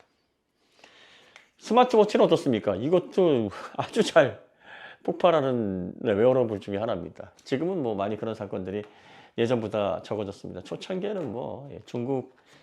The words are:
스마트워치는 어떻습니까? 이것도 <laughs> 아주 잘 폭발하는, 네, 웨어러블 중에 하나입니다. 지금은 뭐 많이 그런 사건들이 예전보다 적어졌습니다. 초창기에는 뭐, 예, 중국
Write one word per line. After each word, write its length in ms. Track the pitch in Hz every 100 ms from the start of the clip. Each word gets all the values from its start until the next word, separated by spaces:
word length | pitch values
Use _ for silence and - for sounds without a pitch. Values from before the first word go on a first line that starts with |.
| _ _ _ _ _ _ _ _ - - - - _ - _ _
스마트워치는 680 | - 226 247 220 208 233 185
어떻습니까? 500 | 165 143 110 104 95
이것도 760 | 135 175 180 - 180 131 104
<laughs> 280 | - - -
아주 260 | 127 233
잘 360 | 202 170 131 104 - _ - - - -
폭발하는, 880 | - 175 180 160 135 123 104 92 90 50
네, 140 | 120
웨어러블 480 | 98 123 131 117 101
중에 180 | 104 101
하나입니다. 540 | 117 95 82 - - _
지금은 380 | - 135 165 190
뭐 140 | 123 101
많이 200 | 101 107
그런 200 | 110 107
사건들이 480 | 101 101 92 101 104 - - - - -
예전보다 640 | 117 123 107 110 101 90
적어졌습니다. 580 | - 107 98 98 95 92
초창기에는 720 | - - - 185 202 208 139
뭐, 360 | 113 131 101 139
예, 100 | - -
중국 500 | 123 120 135 123 _ _ -